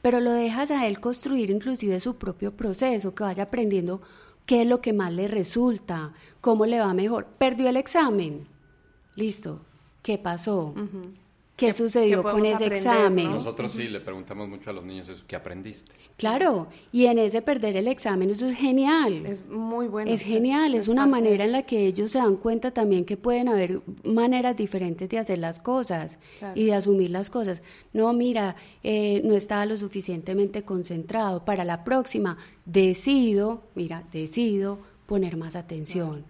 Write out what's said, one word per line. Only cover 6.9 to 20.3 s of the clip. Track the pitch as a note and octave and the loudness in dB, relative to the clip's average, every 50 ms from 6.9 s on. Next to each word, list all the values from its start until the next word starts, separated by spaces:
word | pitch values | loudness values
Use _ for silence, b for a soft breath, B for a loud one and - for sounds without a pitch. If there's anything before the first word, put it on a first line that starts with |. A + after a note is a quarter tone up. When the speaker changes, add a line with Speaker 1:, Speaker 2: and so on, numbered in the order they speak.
| F3+ | 2
Speaker 1:
mejor. | F#3 F#3+ G#3+ A#3+ G#3+ - - - _ | 2 0 0 -2 -4 -6 -8 -2 _
"Perdió | C4+ C4 B3+ A3+ C4 B3+ | 2 2 2 2 0 2
el | B3 C4 | 2 0
examen". | C4+ - - E4+ D#4 B3+ G#3+ G3 E3+ D#3 D3 D3 D3 - - _ _ _ _ _ _ _ _ _ _ _ _ | -2 2 2 2 2 4 2 0 0 -2 -6 -10 -14 -18 -20 _ _ _ _ _ _ _ _ _ _ _ _
"Listo, | G3+ G#3+ A3 G3+ - - E3+ D3+ D#3 - _ _ _ _ _ _ _ | -4 -4 -4 -4 -6 -10 -12 -12 -14 -16 _ _ _ _ _ _ _
¿qué | - - G#3 G3+ | -4 -4 -4 -4
pasó? | G#3 F3+ E3+ E3+ - A3 G3+ F#3 D#3+ D3 D3 | -2 -6 -6 -4 -2 -2 -2 -2 -2 -4 -6
Speaker 2:
Ujú. | G3+ G#3 G3 F3+ F#3+ F3+ F3+ G3 - _ _ _ _ _ _ _ | -8 -10 -8 -10 -12 -14 -14 -18 -20 _ _ _ _ _ _ _
Speaker 1:
¿Qué | - B3+ A3+ | 2 2 2
Speaker 2:
¿Qué, | |
Speaker 1:
sucedió | G3+ - A#3 A3+ G#3+ A#3+ A3+ G#3 G3+ G3 | 2 2 0 2 2 4 4 4 4 4
Speaker 2:
qué | G3 G#3 | 2 2
Speaker 1:
con | G3+ G#3 | 2 4
Speaker 2:
podemos | G#3+ G#3+ G#3+ A3 | 4 4 2 2
Speaker 1:
ese | A3 | 0
Speaker 2:
aprender, | G#3 G3+ G3 F#3+ B3 A#3 | 0 0 0 2 4 4
Speaker 1:
examen?". | A3+ G#3 G3 F#3 F#3 E3 D#3+ | 6 4 4 4 2 2 0
Speaker 2:
no? | D3+ | -2
Speaker 3:
Nosotros | - - A#2 A2+ - A#2 G#2+ | -4 -4 -6 -6 -6 -6 -6
sí | G2 A2+ A#2+ | -6 -6 -8
Speaker 2:
Ujú. | A2+ | -6
Speaker 3:
le | G#2 G2 | -8 -8
preguntamos | - F#2+ F#2+ F#2+ F2+ - G2+ G2+ G#2 G2 | -8 -10 -12 -12 -12 -12 -10 -10 -10 -12
mucho | G2+ F#2+ - A2 | -12 -14 -12 -12
a | |
los | G2+ F#2 F2 | -12 -10 -12
niños | F#2 F#2+ F#2+ F2 F#2 | -12 -12 -12 -14 -14
eso, | F#2 F2 - | -18 -18 -14
"¿qué | - G2 | -12 -12
aprendiste?". | E2+ - F#2 F2 F#2+ F#2+ A2 G#2 - - - b b b b _ | -12 -10 -12 -14 -12 -14 -14 -16 -18 -20 -20 b b b b _
Speaker 1:
Claro, | - - G#3+ A3+ C#4 F#4+ E4+ A#3+ F#3 D#3+ B B B B B | -6 -4 -2 0 2 2 2 2 0 -2 B B B B B
y | - A#3+ B3 | 2 4 6
en | A#3+ A#3+ A3+ | 6 6 4
ese | A3 G#3 G#3 A#3 | 2 2 0 -2
perder | A3+ D4+ C#4+ B3+ G#3+ G#3+ G3 | 0 0 0 0 0 -2 0
el | F#3+ G3+ | 0 0
examen, | A#3+ C4 - - A3 G3 F#3 F#3 G3 | -2 -2 -2 -2 -2 0 2 2 0
eso | G#3 G#3 B3 | 0 0 -2
es | C4 B3 | -4 0
genial. | B3 C#4 C4 B3+ C4+ C4+ C#4+ D#4 E4 D4 A3 F#3 D#3 D#3 | 0 2 2 4 4 4 4 4 4 2 2 0 -2 -4
Speaker 2:
Es | F#3+ G3+ F#3+ F#3+ - | -8 -10 -10 -10 -10
muy | - A3 A3+ A3+ A3+ A#3 A#3+ | -8 -6 -6 -4 -4 -4 -4
bueno, | A#3 G3 G#3+ G#3+ G#3+ | -4 -4 -4 -2 -2
Speaker 1:
Es | A#3 G#3+ | -2 -2
Speaker 2:
es, | - | -2
Speaker 1:
genial, | G3 | 0